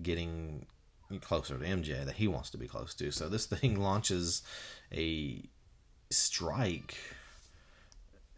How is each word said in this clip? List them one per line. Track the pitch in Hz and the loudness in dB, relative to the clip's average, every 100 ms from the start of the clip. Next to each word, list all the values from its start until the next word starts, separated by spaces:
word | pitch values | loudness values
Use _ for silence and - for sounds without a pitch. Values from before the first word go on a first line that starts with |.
getting | 85 85 85 82 80 73 - - - - - 95 | 0 2 0 -2 -4 -6 -10 -20 -20 -20 -10 -8
closer | - 82 71 64 | 0 0 0 -4
to | 82 | 0
M | 95 | 0
J | 78 67 | 0 -2
that | 67 - | -4 2
he | 107 | 2
wants | 76 - | 2 -4
to | - | -8
be | 60 | -6
close | 55 - | -6 -6
to. | - 76 | -4 -2
So | 69 80 | -2 0
this | 110 - | -2 0
<laughs> | |
thing | - 127 101 | 4 4 6
launches | 98 104 - 90 85 - - - - - - | 4 4 4 2 2 0 -4 -12 -12 -14 -8
a | - 82 80 71 57 - - - - - - - | -2 0 0 -2 -4 -10 -20 -20 -20 -20 -20 0
strike, | - - - 82 101 104 85 - - - - - - - - - - - - - - - | 4 4 2 0 2 2 2 -4 -12 -12 -14 -16 -20 -20 -20 -20 -20 -20 -20 -20 -20 -20